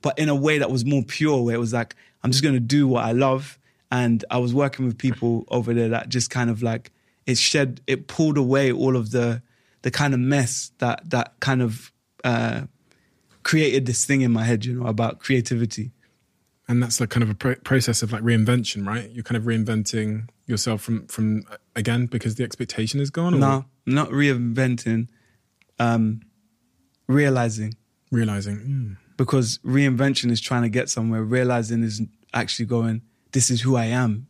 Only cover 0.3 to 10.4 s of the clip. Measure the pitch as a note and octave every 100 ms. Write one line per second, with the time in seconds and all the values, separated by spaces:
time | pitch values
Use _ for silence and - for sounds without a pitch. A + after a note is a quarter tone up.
0.3 | C#3+ D3 D3+ C#3 C3 A#2+ C#3+ A#2+ - D3+
1.3 | C#3 A#2+ A#2 A#2 A#2+ A2+ - _ _ -
2.3 | C3 D3 C3 A#2 C#3+ C#3 A#2+ A2+ A#2 C3+
3.3 | C3 C#3 - _ _ _ B2+ B2 A#2 -
4.3 | B2 B2 B2+ C#3+ C3 C3 A2 C3+ A2+ A#2+
5.3 | A#2 - B2 A#2 A#2 A2+ A#2 A#2 B2 -
6.3 | B2+ A#2+ A2 A#2 A2+ - _ _ _ -
7.3 | A#2+ - D3+ C3+ A#2+ - C3+ - - D#3
8.3 | D3 B2+ C3+ C3+ B2 C3 B2+ A2 B2 A#2+
9.3 | A2+ - _ _ _ B2+ - D3 C3+ B2+
10.3 | C#3+